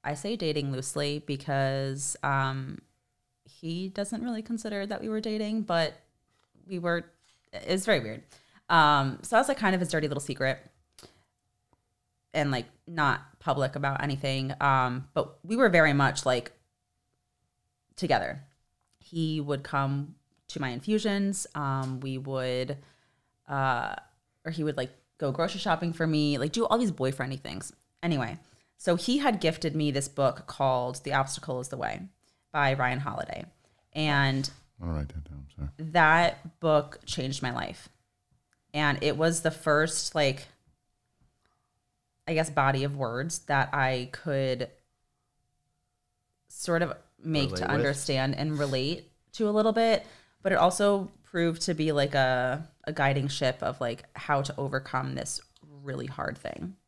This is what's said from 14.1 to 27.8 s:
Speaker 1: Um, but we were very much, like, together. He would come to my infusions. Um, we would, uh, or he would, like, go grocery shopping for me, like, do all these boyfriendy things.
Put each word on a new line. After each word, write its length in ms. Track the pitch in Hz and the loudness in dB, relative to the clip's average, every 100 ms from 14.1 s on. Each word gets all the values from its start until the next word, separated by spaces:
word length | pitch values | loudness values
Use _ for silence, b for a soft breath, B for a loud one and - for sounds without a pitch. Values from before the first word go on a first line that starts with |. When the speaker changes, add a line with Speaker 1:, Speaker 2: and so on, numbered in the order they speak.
| 139 139 135 131 139 | -2 -2 -2 -4 0
Speaker 1:
Um, 460 | 143 135 127 123 135 | 2 4 2 -2 -4
but 260 | - - - | -4 -4 -8
we 120 | 170 226 | -4 2
were 140 | 240 | 6
very 240 | 175 156 | 6 6
much, 320 | 143 135 - 135 | 6 4 2 0
like, 260 | 123 - _ _ _ _ _ _ _ _ _ _ _ _ _ _ - | 0 -4 _ _ _ _ _ _ _ _ _ _ _ _ _ _ -6
together. 480 | 180 120 67 139 - _ _ _ _ _ | 2 2 0 -8 -14 _ _ _ _ _
He 400 | - 165 160 156 | -10 -4 -2 -2
would 240 | 143 139 | -2 -4
come 520 | 139 139 139 139 147 - _ _ _ | -2 -2 0 -2 -6 -12 _ _ _
to 100 | 196 | -6
my 100 | 185 | -6
infusions. 800 | 120 - 214 214 202 196 196 - 151 | -4 0 0 2 0 0 -2 -6 -4
Um, 440 | 139 135 131 131 | -2 -2 -2 -6
we 160 | 135 131 | -6 -6
would, 600 | 135 135 127 127 127 139 b b b b b _ - | -4 -4 -2 -2 -4 -6 b b b b b _ -6
uh, 480 | 139 135 123 104 - - _ _ _ 160 | 0 2 0 -2 -8 -14 _ _ _ -10
or 60 | |
he 120 | 165 | -2
would, 140 | 151 143 | -2 -2
like, 140 | 127 _ _ _ | -6 _ _ _
go 140 | 143 | -4
grocery 280 | 135 165 196 | 0 -2 -2
shopping 320 | 202 160 170 | 0 0 0
for 120 | 160 160 | 0 2
me, 320 | 156 147 143 | 2 2 0
like, 140 | 147 | 0
do 140 | 233 - | 0 2
all 120 | 226 | 2
these 140 | 226 | 2
boyfriendy 480 | - 131 135 135 135 | 2 -2 0 -6 -6
things. 340 | - 90 - - | -8 -10 -12 -18